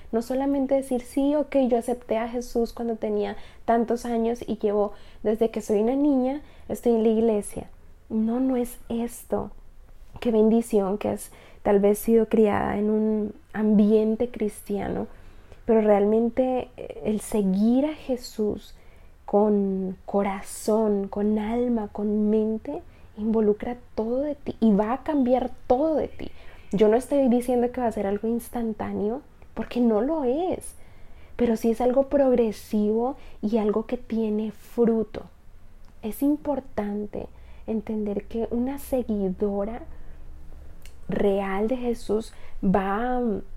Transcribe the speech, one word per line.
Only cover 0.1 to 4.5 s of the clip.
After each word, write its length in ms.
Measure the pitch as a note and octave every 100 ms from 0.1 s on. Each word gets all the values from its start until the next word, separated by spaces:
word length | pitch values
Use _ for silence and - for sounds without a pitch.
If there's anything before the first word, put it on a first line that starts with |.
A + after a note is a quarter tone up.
No 100 | A3+
solamente 540 | A#3+ C4 C#4 C#4 C4+ C4+
decir, 260 | C4+ B3
"Sí, 320 | B3 - C#4
ok, 220 | D4 C#4+ C#4 B3+
yo 80 | A#3+
acepté 420 | A#3+ A#3+ - A3
a 100 | A#3
Jesús 440 | A#3+ A#3+ A#3+ A#3
cuando 240 | - A#3 A3
tenía 400 | A3 G#3 G3+ G#3+ - -
tantos 420 | - A#3 A3+ A#3 A#3+
años 360 | A#3 A3+ A#3+
y 120 | -